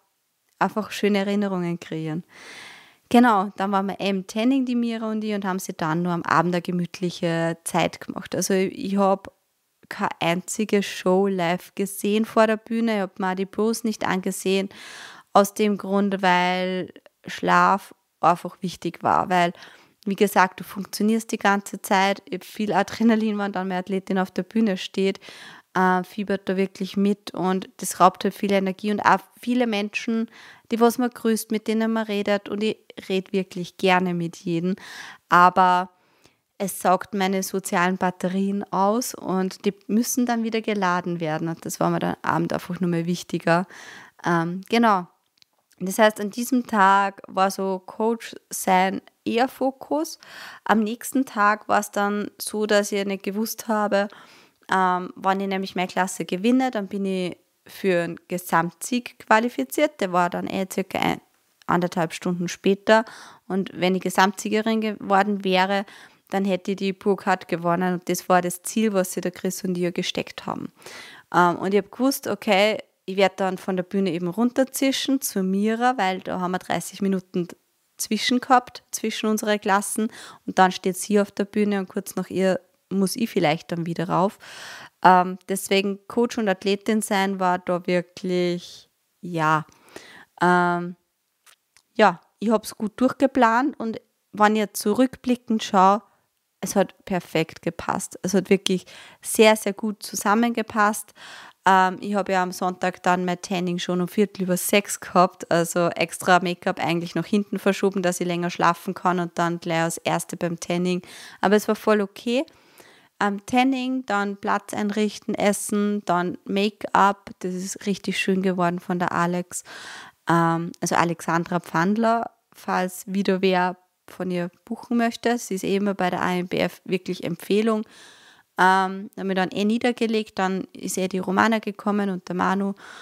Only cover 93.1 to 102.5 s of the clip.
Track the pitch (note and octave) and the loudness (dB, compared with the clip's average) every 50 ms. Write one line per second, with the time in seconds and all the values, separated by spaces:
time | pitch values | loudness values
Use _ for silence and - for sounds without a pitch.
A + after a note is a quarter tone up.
93.1 | - - C#4+ C4 - C4+ B3 A3+ A3+ A#3+ C4+ D#4 - - A3+ A3+ G#3+ - - _ | 2 2 2 2 4 4 4 4 4 4 0 -2 -2 -4 -6 -6 -6 -8 -12 _
94.1 | _ _ _ _ - G3 G#3+ G#3 G#3+ A3 G#3 G3 - - - G#3+ G#3 G#3+ C4 B3+ | _ _ _ _ 0 4 4 4 6 4 0 -2 -4 -4 -2 0 2 2 2 0
95.1 | - - - B3 B3 A#3 _ - A3+ A3 - - - G3 F#3 F#3+ G3 G#3+ - _ | 0 -4 -4 -4 -4 -2 _ -2 -4 -4 -2 2 4 6 6 6 6 4 0 _
96.1 | _ _ _ _ _ _ _ _ _ _ - - - G3+ F#3 - - _ _ - | _ _ _ _ _ _ _ _ _ _ -8 -2 0 0 0 0 -2 _ _ -6
97.1 | G3 F3 - - - D#3+ D#3+ - - - - E3+ - - - - - - - - | -4 -4 -4 -2 -2 -2 -2 -2 -6 -8 -6 -6 -6 -4 -4 -4 -4 -2 -4 -8
98.1 | - - - F#3 F#3+ F#3+ F3+ - G3+ F#3+ - - F#3+ F3+ - - - - - - | -10 -8 -4 -2 0 0 2 4 2 2 2 0 -4 -4 -4 -8 -18 -20 -20 -20
99.1 | - _ - - - - A3 G#3+ A3 A3 - G3+ G3 - - G#3+ G3+ - - - | -20 _ -12 -2 2 6 6 6 6 4 2 -4 -6 -4 -6 -8 -8 -8 -10 -12
100.1 | - F#3+ - G#3 G3+ A3 A#3+ A#3 A#3 A#3 G#3+ - - A3 G#3 G#3 A3 - - - | -8 -4 0 0 2 2 2 0 0 -4 -6 -4 0 0 2 2 0 -2 -8 -14
101.1 | - - - - - - - - - _ - F#3 F#3+ F#3 F#3 F#3 F#3 - - G3+ | -18 -20 -20 -20 -20 -20 -20 -20 -16 _ 2 4 6 6 6 4 2 -2 -6 -4
102.1 | G#3 G3+ F#3 G3 F#3+ F#3 F3+ F#3 | -2 -2 0 0 0 0 0 -2